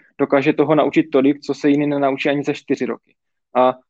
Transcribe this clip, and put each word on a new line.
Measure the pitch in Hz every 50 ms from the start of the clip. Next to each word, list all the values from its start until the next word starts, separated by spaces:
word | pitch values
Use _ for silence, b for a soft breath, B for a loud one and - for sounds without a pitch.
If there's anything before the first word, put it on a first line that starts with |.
| B B B -
dokáže | 143 135 - 139 135 151 147
toho | - 147 139 156
naučit | 151 131 139 - 170 156 -
tolik, | - 139 131 139 147 -
co | - - 139
se | - - 147
jiný | 143 143 147 147
nenaučí | 147 143 139 135 135 135 - 151
ani | 143 147 143
za | 147 143
čtyři | - - - 139 - 131
roky. | 117 113 - _ _ _ _ _ _ _ _ _ _ -
A | 123 127 127 127 - _ _